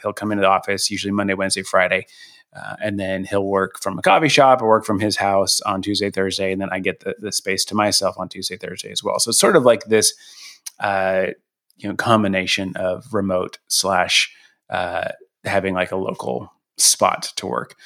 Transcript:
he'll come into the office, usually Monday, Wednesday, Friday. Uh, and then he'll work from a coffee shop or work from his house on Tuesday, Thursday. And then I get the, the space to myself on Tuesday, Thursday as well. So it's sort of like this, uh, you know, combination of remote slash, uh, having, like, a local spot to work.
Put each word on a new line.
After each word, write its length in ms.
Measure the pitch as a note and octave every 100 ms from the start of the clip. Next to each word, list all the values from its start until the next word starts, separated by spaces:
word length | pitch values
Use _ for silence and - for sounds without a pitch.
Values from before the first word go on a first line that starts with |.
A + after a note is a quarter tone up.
he'll 120 | G#2
come 180 | G2+ G#2
into 120 | G2+
the 60 | F#2+
office, 400 | F#2+ - G2 -
usually 220 | G2 G2+
Monday, 240 | G2+ G2
Wednesday, 300 | F#2+ F#2+ G2
Friday. 420 | F#2 G2 F#2 F#2+ - - - - _
Uh, 220 | - - -
and 200 | G#2+ G2+
then 240 | F#2+ F#2+
he'll 200 | F#2+ G2+
work 360 | G2 G2 F#2+ -
from 180 | G2 F#2+
a 40 |
coffee 260 | F#3 F#3+ D#3
shop 340 | D3 C3+ B2+
or 60 | A2+
work 160 | A2
from 160 | - G2+
his 160 | G#2+ F#2+
house 440 | G2 G2 F#2+ -
on 200 | G#2 F#2+
Tuesday, 260 | G2 G2+ G2+
Thursday. 440 | F#2+ F#2+ F2+ F#2+
And 80 | F#2+
then 80 | F#2+
I 80 | F#2
get 220 | F#2 F#2
the, 160 | G2 -
the 140 | G2+
space 320 | - G2 F#2+ -
to 80 |
myself 420 | G#2 G#2 - F#2+ F2+
on 120 | F2+
Tuesday, 280 | F#2+ F#2+ F2+
Thursday 360 | F2+ F#2 G#2
as 100 | -
well. 160 | G2+ -
So 120 | A#2
it's 100 | -
sort 160 | G3+ F3+
of 80 |
like 200 | B2 A#2 G#2+
this, 280 | A2 - - - - - - - _
uh, 480 | G#2 G2 F#2+ F#2+ F#2+ - _ _ _ _
you 120 | G2+
know, 80 | F#2+
combination 800 | - A2 G2+ F#2+ F2+ - F#2+ -
of 360 | F#2 F#2 -
remote 460 | G#2+ G2 F2+ F#2 - -
slash, 680 | - F#2+ F#2 F2 - - - _ _ _
uh, 400 | F2+ F2 F2+ - - - _
having, 300 | - G2 F#2+
like, 160 | F#2 F2+
a 60 | F#2+
local 560 | F#2 - - B1 - _ _ -
spot 560 | - - G2 - - -
to 100 | G2
work. 280 | A#1+ - -